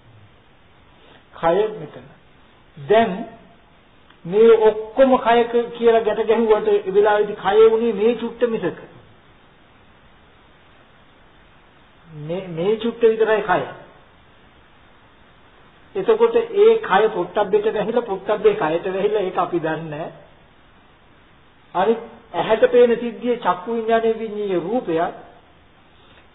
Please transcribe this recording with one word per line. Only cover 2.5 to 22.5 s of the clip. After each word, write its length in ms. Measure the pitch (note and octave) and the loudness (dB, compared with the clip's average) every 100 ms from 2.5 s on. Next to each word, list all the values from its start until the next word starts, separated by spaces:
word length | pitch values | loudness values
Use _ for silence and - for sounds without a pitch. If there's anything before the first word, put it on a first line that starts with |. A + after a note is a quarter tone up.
| _ _ - | _ _ -20
දැන් 400 | C#3 G#3+ G#3 F#3+ - - - - _ _ _ _ _ _ E3+ | 0 2 2 -4 -12 -18 -20 -20 _ _ _ _ _ _ -4
මේ 260 | G3+ A3+ A3 | 4 6 6
ඔක්කොම 560 | G#3+ G#3+ - - C4 B3 | 4 0 -6 2 4 4
කය 220 | A3+ A#3 | 2 2
ක-, 280 | A#3 A#3+ A#3 | 2 -2 -4
කියලා 300 | - A#3 A3+ | 0 2 2
ගැට 220 | G#3 G#3+ | 0 -2
ගැහුවට 440 | G#3+ A3+ A3+ G#3+ G#3 | 0 0 2 2 2
ඒ 240 | G3+ F#3+ | 0 2
වෙලාවේදී 440 | F#3+ G#3 G#3 G#3 - | 2 4 2 0 -4
කය 300 | F#3 G#3+ A3+ | 0 6 6
උනේ 260 | A3 A#3 | 4 0
මේ 220 | G3 A3+ A#3+ | 0 0 0
චුට්ට 320 | A#3 - A#3 | -6 -4 -4
මිසක. 320 | A3 F3 - - - - _ _ _ _ _ _ _ _ _ _ _ _ _ _ _ _ _ _ _ _ _ _ _ _ _ _ _ _ _ E3+ | -2 -6 -8 -16 -20 -20 _ _ _ _ _ _ _ _ _ _ _ _ _ _ _ _ _ _ _ _ _ _ _ _ _ _ _ _ _ -20
මේ, 380 | D#3 D3+ F3+ F#3 | -16 -10 -10 -8
මේ 280 | E3 F#3+ A3 | -6 -4 -2
චුට්ට 260 | A#3 A3+ | -4 0
විතරයි 400 | A3+ A3 A3 A3 | 0 2 0 0
කය. 180 | F3+ F3+ - - - - _ _ _ _ _ _ _ _ _ _ _ _ _ _ _ _ _ _ _ F#3+ | 0 -2 -4 -14 -20 -20 _ _ _ _ _ _ _ _ _ _ _ _ _ _ _ _ _ _ _ -6
එතකොට 400 | F#3+ A3 A#3 A3+ | 0 2 2 2
ඒ 380 | - G3 A3 A3 | -2 4 4 4
කය 300 | - F#3+ G#3+ | 2 2 2
පොට්ටබ්බෙට 640 | G#3+ F3 G#3+ G3 G#3 G#3+ | -2 -6 -4 0 0 0
වැහිලා 300 | G#3 G3 A#3+ | -4 -4 -4
පොට්ටබ්බේ 520 | A#3 F#3 - G#3 G#3 - | -4 -8 -4 0 2 2
කයට 300 | D#3 E3+ F#3+ | -2 -4 -4
වැහිලා 320 | F#3+ G3+ G#3+ | -4 -2 -2
ඒක 160 | F#3 F#3 | -2 -4
අපි 220 | F3 E3+ | -4 -4
දන්නේ 300 | D#3 D#3 E3 | -4 -6 -8
නැහැ. 220 | D3 F3 - - - _ _ _ _ _ _ _ _ _ _ _ _ _ F3 | -10 -12 -14 -20 -20 _ _ _ _ _ _ _ _ _ _ _ _ _ -2
අනිත් 260 | G3+ A#3 - - - | 0 0 -6 -20 -10
ඇහැට 380 | E3+ F3 | -6 -2